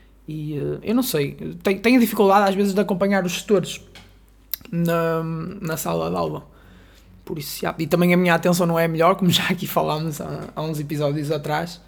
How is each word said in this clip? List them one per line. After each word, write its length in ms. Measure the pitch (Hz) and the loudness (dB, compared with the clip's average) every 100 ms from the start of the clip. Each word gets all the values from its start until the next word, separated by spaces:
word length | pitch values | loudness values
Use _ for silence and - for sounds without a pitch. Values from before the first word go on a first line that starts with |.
| _ _ - | _ _ -12
e, 320 | 156 151 147 | -8 -6 -4
eh, 200 | 143 147 | -4 -4
eu 120 | 190 | -2
não 80 | 240 | 0
sei, 320 | 240 156 143 143 156 170 | 0 0 -2 -4 -10 -4
tenho, 180 | - 196 | -2 0
tenho 200 | 233 254 | 4 6
dificuldade 480 | 226 208 196 196 196 | 6 4 6 6 4
às 60 | |
vezes 200 | 190 202 | 2 2
de 60 | 190 | 2
acompanhar 440 | 202 185 202 196 | 0 0 2 2
os 140 | 180 - | 0 -4
setores 420 | - 196 156 - - - - - _ _ _ - - | 0 2 2 -8 -16 -20 -20 -20 _ _ _ -14 -8
na, 520 | 170 170 165 165 165 160 165 170 190 | -2 0 0 0 -2 -4 -6 -8 -10
na 160 | 160 160 | -8 -6
sala 340 | 170 165 160 | -2 -2 -2
de 60 | 175 | -2
aula. 300 | 165 151 - - - - - - - - | -2 -6 -10 -20 -20 -20 -20 -20 -20 -20
Por 140 | - 160 | -12 -10
isso, 260 | 143 - | -8 -6
yeah. 120 | 170 165 | -6 -4
E 60 | 160 | 0
também 260 | 170 175 | 2 4
a 40 | 175 | 4
minha 180 | 180 | 4
atenção 320 | 165 175 175 175 | 2 2 2 2
não 120 | 165 | 2
é 80 | 165 | 0
a 20 | |
melhor, 260 | 160 165 | 2 2
como 160 | 196 180 | 4 2
já 180 | 170 170 | 2 0
aqui 180 | 180 156 | -2 -2
falámos 540 | 165 156 151 165 147 | -2 0 -2 -4 -6
há, 280 | 151 147 156 | -8 -10 -10
há 80 | - | -8
uns 180 | 156 151 | -6 -6
episódios 500 | 147 151 147 151 147 | -4 -2 -2 -2 -2
atrás. 500 | 156 147 151 170 - | -4 -2 -4 -4 -10